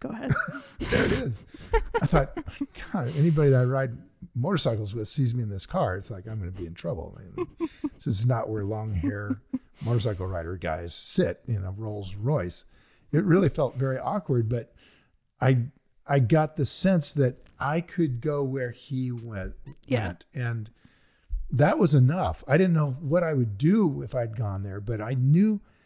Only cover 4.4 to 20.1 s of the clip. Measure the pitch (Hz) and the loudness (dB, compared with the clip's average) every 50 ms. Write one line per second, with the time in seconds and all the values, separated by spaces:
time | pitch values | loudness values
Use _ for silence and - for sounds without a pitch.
4.4 | 120 175 202 143 - 127 113 104 110 98 107 117 107 - - - 135 120 117 123 | -2 0 0 0 0 0 0 -2 -2 -6 -6 -6 -6 -4 -2 0 0 0 0 -2
5.4 | 117 107 98 95 - - - 185 165 104 92 98 95 - 113 92 92 110 110 107 | -4 -4 -6 -8 -8 -4 -2 -2 0 0 -2 -4 -6 -8 -12 -12 -12 -10 -8 -8
6.4 | 95 87 92 95 87 82 85 - - 170 127 85 76 76 - - - 90 - - | -8 -8 -8 -8 -10 -12 -12 -10 -8 -8 -8 -8 -8 -12 -14 -18 -20 -14 -10 -8
7.4 | 349 - - - 339 302 - - - 285 - - - 143 110 95 113 123 127 117 | -8 -8 -8 -8 -10 -10 -8 -8 -10 -10 -10 -8 -4 -4 -2 0 2 2 2 0
8.4 | 113 - 110 107 98 98 110 110 110 110 104 87 80 285 104 101 101 104 262 - | 0 -2 -4 -4 -4 -4 -6 -6 -6 -4 -4 -2 -2 -2 -2 -4 -4 -6 -6 -8
9.4 | - _ - 254 - _ _ - - 113 120 120 98 117 104 92 95 92 92 87 | -8 _ -10 -10 -10 _ _ -8 -4 0 0 0 0 0 -2 -4 -4 -6 -4 -6
10.4 | 80 82 95 90 87 85 78 82 85 87 - - - - - - 185 - 180 - | -6 -6 -6 -6 -4 -4 -4 -4 -4 -6 -6 -6 -4 -2 0 0 0 0 -2 -6
11.4 | _ - 117 98 92 92 95 104 110 110 107 104 101 90 101 101 104 127 156 135 | _ -6 -4 -4 -4 -6 -8 -8 -8 -8 -8 -8 -8 -8 -8 -4 -2 0 0 0
12.4 | 90 90 - - - - _ _ _ _ _ _ _ _ - 151 208 190 160 190 | 0 -2 -4 -6 -8 -10 _ _ _ _ _ _ _ _ 0 2 4 6 6 6
13.4 | 190 139 - - 147 120 - 127 131 135 131 131 - 131 175 208 175 - 135 120 | 6 4 2 2 0 -2 -2 -2 -2 -2 -2 -4 -4 -4 -4 -2 -2 0 2 2
14.4 | 113 107 120 117 113 - _ _ _ _ _ _ _ _ _ _ _ _ _ - | 2 2 0 -4 -4 -8 _ _ _ _ _ _ _ _ _ _ _ _ _ 0
15.4 | - 131 135 123 117 - - _ _ _ _ _ _ - 143 139 127 107 165 156 | 4 4 4 4 2 -2 -6 _ _ _ _ _ _ 0 2 4 4 6 6 4
16.4 | 156 151 - - 139 - - - - 185 190 170 147 - - 147 135 127 135 - | 4 2 0 -2 0 0 2 2 4 4 4 2 2 0 0 2 2 2 0 -2
17.4 | - - - - 127 135 151 170 170 - - - 165 143 123 117 117 156 147 143 | -10 -20 -10 -6 -4 -2 -2 -2 -4 -4 -2 0 0 0 0 -2 -4 -4 -2 -2
18.4 | 143 131 131 139 127 120 113 - - - 135 131 127 123 123 117 113 117 107 98 | -2 -2 -2 -4 -4 -6 -6 -10 -10 -6 -4 -2 -2 -2 -4 -6 -8 -8 -8 -8
19.4 | 92 98 - - - - - - - - 135 117 104 90 | -8 -8 -10 -12 -14 -18 -18 -14 -6 -2 -2 -2 -2 -2